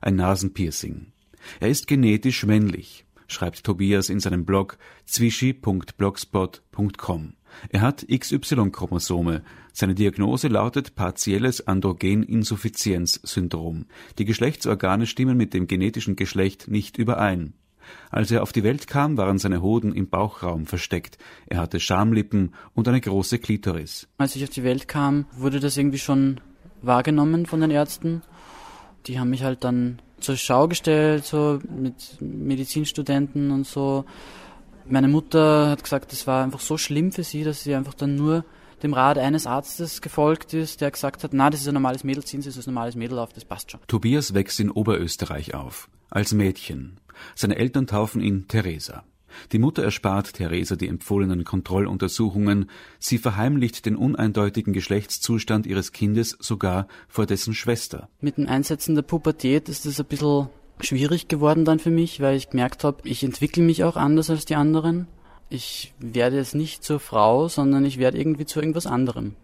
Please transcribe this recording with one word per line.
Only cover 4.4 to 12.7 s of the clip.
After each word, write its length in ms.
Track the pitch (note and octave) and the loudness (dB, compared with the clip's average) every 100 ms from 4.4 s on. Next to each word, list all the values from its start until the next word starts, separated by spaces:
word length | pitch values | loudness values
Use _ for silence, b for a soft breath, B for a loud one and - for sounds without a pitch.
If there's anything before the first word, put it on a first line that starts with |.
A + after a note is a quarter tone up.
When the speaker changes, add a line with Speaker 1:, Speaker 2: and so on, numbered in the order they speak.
Speaker 1:
Blog 340 | E2+ G2 F#2+ - B B - | 2 2 0 -6 B B -8
zwischi 460 | - A#2 A2 C3 | 2 2 2 0
punkt 440 | B2+ - F#2+ E2 - | 0 -2 -2 -4 -2
blogspot 640 | G2 F#2+ - G2+ F#2 - _ | -2 -2 -4 -2 -2 -6 _
punkt 280 | - G#2 G2 | -4 -4 -4
com. 340 | - F2 D#2 - _ B B | -6 -6 -6 -16 _ B B
Er 120 | G2 | 0
hat 240 | A2+ C#3+ - | 2 0 -2
X 240 | B2+ - | -2 0
Y-Chromosome. 1120 | C#3+ - C#3 G2+ - F2+ F2 - F2+ E2+ D#2+ B B B | -4 0 2 2 0 -4 -4 -2 0 0 -2 B B B
Seine 240 | - F#2+ F#2+ | -2 0 2
Diagnose 500 | G#2 F#2 G2+ B2+ D3+ | 2 2 0 0 2
lautet 480 | G#2 A2 C3 C3+ | 2 2 -2 -4
partielles 720 | - F#2 F#2 - G2 B2+ B2 - | -4 -4 -4 -2 0 0 -2 0
Androgeninsuffizienzsyndrom. 2250 | F#2+ G2 F2 F#2+ G#2 - A2+ G#2+ G#2 A2 | 0 2 0 0 2 2 0 0 -2 -4